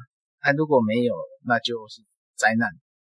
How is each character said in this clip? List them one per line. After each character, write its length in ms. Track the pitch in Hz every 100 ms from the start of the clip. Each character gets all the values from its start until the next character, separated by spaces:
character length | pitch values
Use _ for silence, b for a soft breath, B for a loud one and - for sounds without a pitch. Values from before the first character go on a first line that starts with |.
| - _ _ _
但 120 | 143 143
如 120 | 156
果 140 | 135
没 200 | 107 117
有， 140 | 120 87 - - -
那 120 | 117
就 280 | - 117 107
是 140 | - _ _ _ -
灾 180 | 110
难， 160 | 113 110 80 _ _